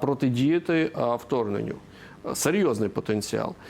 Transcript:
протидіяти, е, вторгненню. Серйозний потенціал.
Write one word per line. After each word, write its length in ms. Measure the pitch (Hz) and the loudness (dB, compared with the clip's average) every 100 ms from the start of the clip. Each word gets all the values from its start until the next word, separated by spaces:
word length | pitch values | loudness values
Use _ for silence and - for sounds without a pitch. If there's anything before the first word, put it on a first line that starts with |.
протидіяти, 920 | 131 135 135 120 139 170 170 165 160 - | 0 2 2 4 4 2 2 0 0 0
е, 180 | 120 120 | 0 0
вторгненню. 580 | - 131 107 101 113 - - - - - - | 0 -2 0 -2 -4 -8 -14 -20 -20 -14 -8
Серйозний 560 | - 143 196 175 110 104 | -2 0 2 2 2 0
потенціал. 640 | - - 107 - 110 110 92 - | -2 -2 -2 -2 -4 -4 -8 -16